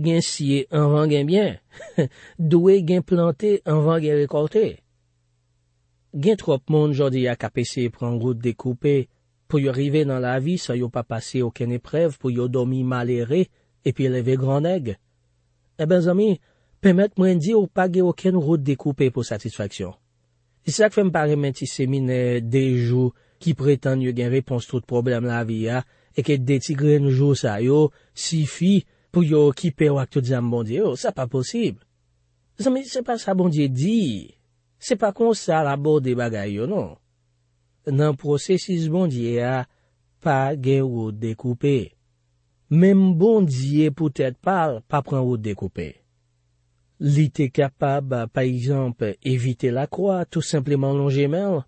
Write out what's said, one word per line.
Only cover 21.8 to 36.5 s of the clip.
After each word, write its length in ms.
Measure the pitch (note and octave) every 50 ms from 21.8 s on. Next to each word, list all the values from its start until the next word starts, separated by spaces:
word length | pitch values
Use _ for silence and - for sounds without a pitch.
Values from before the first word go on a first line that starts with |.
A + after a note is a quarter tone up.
| C3+ B2+ C3+ C#3 C3 B2+ B2+ B2+ B2 B2 B2 A#2+
de 240 | A#2 A2+ A#2+ C3+ C3+ C3 B2+ B2
jou 320 | A#2+ A#2 B2 B2+ B2+ B2 - _ _ _ _ _ -
ki 100 | E3+ D3
pretann 480 | - C3+ C#3+ C#3+ C3 - C3+ C3 C3
yo 160 | B2+ B2+ A#2+
gen 160 | A#2+ A#2+ A#2+ B2+
repons 320 | C3+ C3 - C3 A#2+ -
tout 240 | - - B2 - -
pwoblèm 400 | B2 A#2+ A#2+ B2+ B2 A#2 A#2+ B2
lavi 380 | A#2 A#2+ A#2 A2 A2+ A2 A2 A2+
a, 160 | A#2+ B2+ - - _ _ _ _ _
e 80 | - B2+
ke 140 | - D3 C3+
de 160 | B2+ B2 D3+ C3 -
ti 80 | - D#3 C3+
grenn 320 | D3 D3+ D3 D3 C#3 C#3
jou 260 | C3 B2+ C#3+ C#3+ C#3
sa 220 | - - A#2+ G#2 G2+
yo 300 | A#2 B2+ C#3+ D3+ D#3 C#3+ - _ _ _ _
sifi 680 | - - - E3 D#3+ D3+ - - - F3 F#3 G3+ F#3+ - _ _ _ _ _ -
pou 120 | F3+ F3
yo 240 | D3 D#3 D3+ D3 D3 C3
kipe 320 | - - F3 - - D#3 D3 C#3+
ou 80 | C#3
ak 120 | C3 - -
tout 120 | C#3+ B2+
zanm 260 | A#2+ C3+ B2 A#2+ A#2 A#2+
Bondye 280 | A#2 A#2 G#2+ A#2 E3
yo, 140 | A3 F3+ B2
sa 160 | - - A3+ -
pa 120 | - C3 A#2
posib. 520 | - C3+ B2 - - A#3 A3+ D3+ F#2+ - _ _ _ _ _ _ _ _ _ _ _ _ _ _ _ -
Zanmi, 240 | G#3 C4 B3+ C4 C4+ B3+
se 120 | - C4 A#3+
pa 120 | - A#3+ A3+
sa 160 | - - G3
Bondye 320 | F#3 F3+ F3+ D3+ D3+ D3 C3+
di. 640 | C3 B2 C#3+ G3 A3+ A#3 G3 C#3 G#2+ F#2+ - - _ _ _ _ _ _ _ _ _
Se 200 | _ - - B3 G3
pa 120 | A#3 G#3 G3
konsa 460 | - A#3 A#3 A3 - - - E3 D#3+ D#3
l 60 | C#3 C#3
abòde 400 | C#3+ C#3+ D#3 D#3 D3+ C3 B2+ B2
bagay 420 | A#2+ A#2+ A#2+ A2 G#2 G2+ G#2